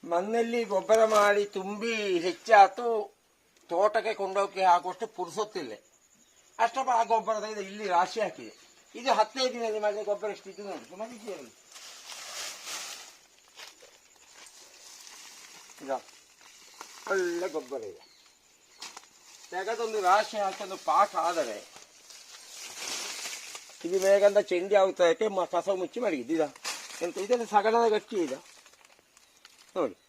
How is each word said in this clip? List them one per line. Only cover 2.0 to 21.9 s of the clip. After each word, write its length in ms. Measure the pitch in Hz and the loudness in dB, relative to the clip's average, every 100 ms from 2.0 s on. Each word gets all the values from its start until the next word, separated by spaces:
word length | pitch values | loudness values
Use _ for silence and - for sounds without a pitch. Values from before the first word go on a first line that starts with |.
| 202 180 | 0 0
ಹೆಚ್ಚಾತು, 680 | 175 170 - 214 196 - 240 226 202 _ _ _ _ _ _ | -2 -6 6 8 8 6 -2 -2 -4 _ _ _ _ _ _
ತೋಟಕ್ಕೆ 440 | 170 202 220 202 | 2 2 2 -2
ಕೊಂಡೋಗಿ 480 | 214 196 190 196 190 | -4 -4 -2 -2 2
ಆಗುವಷ್ಟು 460 | 185 175 175 175 - | 4 4 2 -8 -10
ಪುರ್ಸೊತ್ತಿಲ್ಲ. 680 | - 175 160 208 185 131 104 _ _ _ _ _ _ _ - | -8 -8 -6 -6 -6 -10 -12 _ _ _ _ _ _ _ -2
ಅಷ್ಟಪ್ಪ 300 | 226 247 254 | 0 0 0
ಆ 140 | 233 | 0
ಗೊಬ್ಬರದ 420 | 226 226 196 220 214 | 2 2 2 -4 -4
ಇದು 80 | 214 | -8
ಇಲ್ಲಿ 260 | 196 208 208 | -10 -8 0
ರಾಶಿ 320 | 175 185 226 | 2 2 0
ಹಾಕಿದೆ. 320 | 202 - 113 - - _ _ 214 | -4 -4 -16 -18 -20 _ _ -8
ಇದು 160 | 254 | 0
ಹದಿನೈದು 400 | 214 220 262 254 | 2 2 0 -2
ದಿನದಲ್ಲಿ 260 | 233 226 214 | -2 -4 -2
ಮಾಡಿದ 260 | 208 208 202 | -2 -2 -4
ಗೊಬ್ಬರ 180 | 202 208 | -4 -4
ಎಷ್ಟು 200 | 196 190 | -8 -14
ಇದ್ದು 140 | 190 | -14
ನೋಡಿ. 220 | 202 165 113 | -12 -12 -14
ಸುಮಾರು 220 | 180 226 | -14 -14
ಇದೆಯಲ್ಲ. 380 | 240 220 170 123 _ _ - - - - - - - - - - - - - - - _ _ _ - - - - - _ _ - - - - - - - - - - - - - - - - | -14 -12 -12 -14 _ _ -20 -20 -20 -18 -16 -14 -12 -12 -12 -12 -12 -12 -14 -18 -20 _ _ _ -20 -20 -20 -20 -20 _ _ -20 -20 -20 -20 -20 -20 -20 -20 -20 -20 -20 -20 -20 -20 -20 -18
ಇದು 160 | 135 131 - - _ _ - - - - - - - | -8 -8 -8 -20 _ _ -20 -20 -20 -20 -20 -16 -4
ಒಳ್ಳೆ 360 | 190 180 170 175 156 | -2 -2 -2 -4 -6
ಗೊಬ್ಬರ 260 | 127 135 107 | -8 -10 -10
ಇದೆ. 120 | 90 - _ _ _ _ _ _ _ - - - _ - - - | -16 -20 _ _ _ _ _ _ _ -18 -18 -20 _ -20 -20 -12
ತೆಗೆದೊಂದು 500 | 185 190 226 226 220 | -8 -6 -4 -4 0
ರಾಶಿ 360 | 185 202 214 220 | 4 4 2 -2
ಹಾಕಿ 260 | 196 190 | -4 -4
ಒಂದು 140 | 196 190 - | -10 -8 0
ಪಾಕ 260 | 160 202 180 | 2 4 2
ಆದರೆ 420 | 165 170 127 104 101 - - | -2 -2 -4 -6 -14 -20 -20